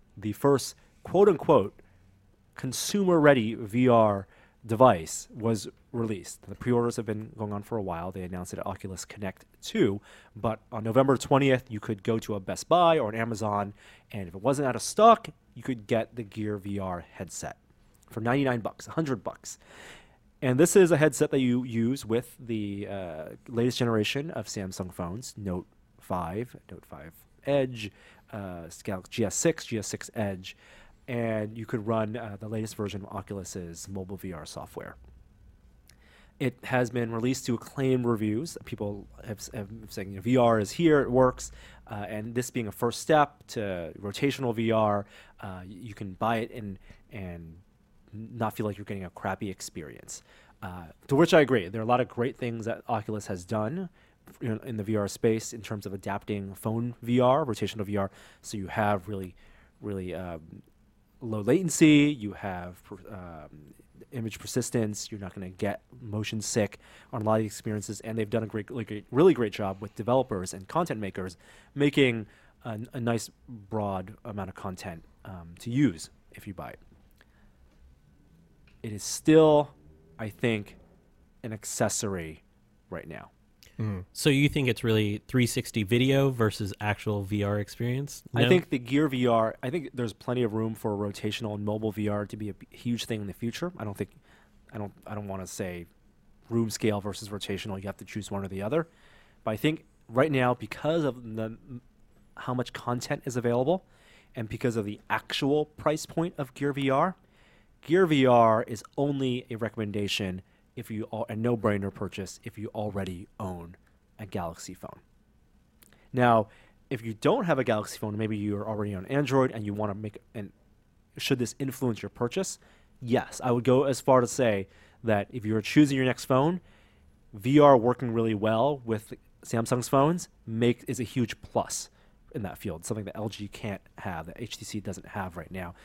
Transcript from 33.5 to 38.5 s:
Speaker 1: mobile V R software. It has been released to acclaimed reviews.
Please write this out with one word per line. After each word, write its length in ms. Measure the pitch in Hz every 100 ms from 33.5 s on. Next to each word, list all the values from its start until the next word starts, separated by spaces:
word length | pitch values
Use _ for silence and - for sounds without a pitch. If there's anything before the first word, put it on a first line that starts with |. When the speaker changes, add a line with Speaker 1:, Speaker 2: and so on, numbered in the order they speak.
| 98 87 85 -
Speaker 1:
mobile 280 | 95 92 95
V 160 | 95
R 140 | 82 78
software. 500 | - 71 - - - - - - _ - - _ _ _ _ _ - - - 131
It 60 | 123 - 127
has 140 | 120 123
been 120 | 113 113
released 240 | 123 131 -
to 60 |
acclaimed 500 | 117 - - 131 127 120
reviews. 340 | 110 107 107 165